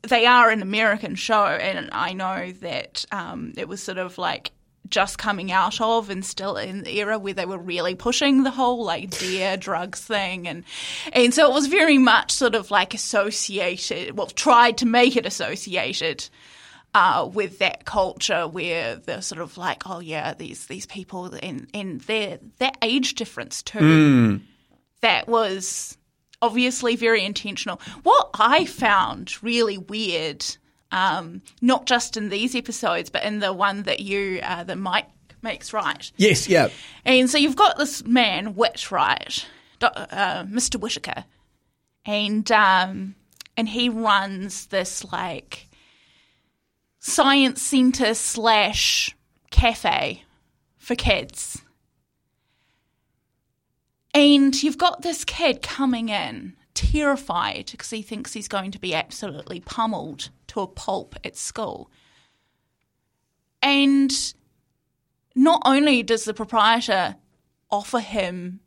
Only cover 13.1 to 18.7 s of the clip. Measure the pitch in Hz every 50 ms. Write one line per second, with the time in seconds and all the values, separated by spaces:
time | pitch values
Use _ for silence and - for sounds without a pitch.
13.1 | - 208 196 208 214 - - - 196 185 180 180 180 185 - - - 180 180 -
14.1 | - 208 190 - - - - 302 254 233 240 240 226 - 254 233 226 240 247 254
15.1 | 262 247 - 226 208 - 170 107 160 190 - 202 180 180 104 131 - - 165 160
16.1 | 139 - - - _ _ _ - - - - - - - _ _ - 214 180 185
17.1 | 123 160 156 - 185 214 196 185 190 - 196 185 - - - - - 214 190 180
18.1 | - - - - 190 175 170 156 160 185 165 175